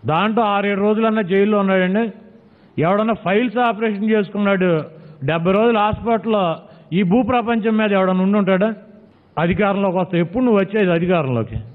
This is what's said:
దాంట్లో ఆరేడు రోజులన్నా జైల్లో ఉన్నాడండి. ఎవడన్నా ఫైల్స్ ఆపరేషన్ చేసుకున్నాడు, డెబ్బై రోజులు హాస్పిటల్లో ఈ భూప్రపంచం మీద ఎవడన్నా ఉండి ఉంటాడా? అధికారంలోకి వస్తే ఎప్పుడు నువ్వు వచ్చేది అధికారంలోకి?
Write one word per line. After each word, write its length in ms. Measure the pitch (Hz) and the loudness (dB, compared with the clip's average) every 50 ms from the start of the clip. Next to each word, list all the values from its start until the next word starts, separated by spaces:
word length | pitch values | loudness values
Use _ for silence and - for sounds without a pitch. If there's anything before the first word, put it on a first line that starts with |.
| - | -4
దాంట్లో 380 | 113 151 165 190 214 220 214 233 | -2 -2 0 0 0 0 0 0
ఆరేడు 360 | 208 202 202 202 202 202 196 | 0 0 -2 -2 -2 -2 0
రోజులన్నా 420 | 196 208 214 214 226 220 220 220 | 0 0 0 2 0 0 0 0
జైల్లో 380 | 214 165 190 196 202 208 214 208 | -2 0 0 2 2 2 2 0
ఉన్నాడండి. 440 | 196 196 190 190 185 180 185 208 233 220 - - - - - - - - - _ - - _ - | 2 2 2 2 2 0 0 -2 -2 -4 -6 -12 -20 -20 -20 -20 -20 -20 -20 _ -20 -12 _ -2
ఎవడన్నా 320 | 143 170 190 208 214 220 220 | 0 0 2 0 0 0 -2
ఫైల్స్ 440 | - - 175 190 214 247 247 196 233 | -2 -2 0 0 0 0 0 0 0
ఆపరేషన్ 540 | 247 233 226 196 226 220 208 196 208 220 | 0 0 0 -2 -2 -4 -2 -2 0 0
చేసుకున్నాడు, 600 | 220 214 202 156 202 202 208 202 196 185 185 180 170 156 139 - - - - - - - 135 | 2 0 0 -2 -2 -2 0 0 2 2 2 2 0 0 -2 -6 -14 -20 -20 -20 -16 -8 -4
డెబ్బై 300 | 135 156 170 170 180 190 | -2 -2 0 0 2 2
రోజులు 240 | 202 220 240 240 214 | 4 4 4 2 2
హాస్పిటల్లో 680 | 208 214 214 - 185 226 233 220 - 226 220 208 190 170 160 151 - - - - - - 156 | 2 0 -2 -4 -2 -2 -2 -2 0 -2 0 0 0 0 -2 -4 -8 -20 -20 -20 -12 -4 -2
ఈ 100 | 185 208 | 0 2
భూప్రపంచం 760 | 170 185 247 254 202 254 240 226 226 233 226 202 226 220 214 | 2 2 2 2 2 0 -2 0 0 -2 0 0 0 0 0
మీద 140 | 220 214 | 0 2
ఎవడన్నా 320 | 202 196 190 185 185 185 185 | 2 2 2 2 2 2 2
ఉండి 140 | 190 202 214 | 2 2 0
ఉంటాడా? 360 | 196 175 190 185 202 226 220 - - - - - - - _ _ _ _ _ - | 2 2 2 2 0 0 -2 -6 -14 -20 -20 -20 -20 -20 _ _ _ _ _ -4
అధికారంలోకి 580 | 160 170 170 170 208 196 202 196 202 196 170 185 | -2 -2 0 0 0 0 0 0 0 0 0 -2
వస్తే 220 | 180 180 - 170 | -4 -2 0 -2
ఎప్పుడు 240 | 175 170 175 240 254 | -2 -2 -2 -2 0
నువ్వు 160 | 240 220 196 | 2 2 2
వచ్చేది 320 | 196 190 202 214 208 180 | 0 0 0 -2 0 2
అధికారంలోకి? 680 | 170 170 175 175 185 170 147 131 127 117 110 - 110 113 - - | 0 0 0 0 0 0 0 0 -2 -2 -4 -4 -6 -10 -10 -12